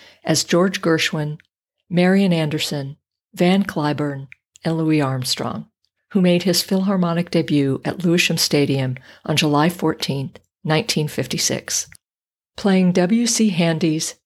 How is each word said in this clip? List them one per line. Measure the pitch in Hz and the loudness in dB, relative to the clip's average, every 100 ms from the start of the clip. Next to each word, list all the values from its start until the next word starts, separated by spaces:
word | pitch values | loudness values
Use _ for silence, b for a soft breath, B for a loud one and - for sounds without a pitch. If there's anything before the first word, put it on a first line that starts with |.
| B B | B B
as | - 160 | -2 -2
George | - 170 190 185 | 2 2 2 0
Gershwin, | 170 160 - 160 151 151 _ _ _ _ _ | 0 0 0 -2 -6 -8 _ _ _ _ _
Marian | 175 180 190 196 | 2 4 4 4
Anderson, | 165 156 151 - 147 135 147 _ _ _ | 2 0 -2 -4 -4 -8 -12 _ _ _
Van | - 175 196 | 0 2 4
Cliburn, | 196 - 147 143 147 139 139 - _ _ | 0 -2 -2 -2 -4 -6 -12 -20 _ _
and | 165 160 | -4 0
Louis | 160 156 | 2 2
Armstrong, | 135 131 131 - 117 - - _ _ _ _ | 2 -2 -4 -4 -6 -8 -12 _ _ _ _
who | 208 | 2
made | 180 175 | 4 4
his | 180 175 | 2 0
Philharmonic | - 190 190 190 175 170 175 | 0 -2 0 0 0 -2 -2
debut | 175 160 147 139 135 | -2 0 0 0 -2
at | 147 - | -4 -2
Lewisham | 170 175 - 165 | 0 2 2 0
Stadium | - 147 139 135 131 127 B B | 0 0 0 0 -2 -6 B B
on | - 151 | -4 0
July | 156 147 160 | 2 2 2
fourteenth, | 180 156 160 - 143 135 - _ _ | 0 -4 -4 -4 -6 -8 -12 _ _
nineteen | - 156 - - 151 | -2 -2 0 -2 -2
fifty-six, | - 131 - - 131 - - - - _ _ _ _ _ - | -4 -6 -4 -2 -4 -4 -8 -8 -16 _ _ _ _ _ -4
playing | 208 190 180 | 2 4 4
W | 180 180 226 240 | 4 2 2 0
C | - 220 | 0 0
Handy's | 170 170 160 165 156 - - | 2 0 0 0 -2 -4 -12